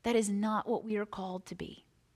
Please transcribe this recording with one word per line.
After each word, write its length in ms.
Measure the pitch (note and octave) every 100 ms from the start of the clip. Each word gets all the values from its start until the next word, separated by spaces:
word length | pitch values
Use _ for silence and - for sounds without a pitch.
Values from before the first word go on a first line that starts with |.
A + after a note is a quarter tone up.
That 140 | A#3 A#3
is 120 | G#3
not 380 | G3+ G#3+ G#3+ -
what 160 | A3+
we 140 | A3 G#3
are 100 | G#3+
called 400 | - F#3 F#3 -
to 80 |
be. 300 | F3 - - _ _ _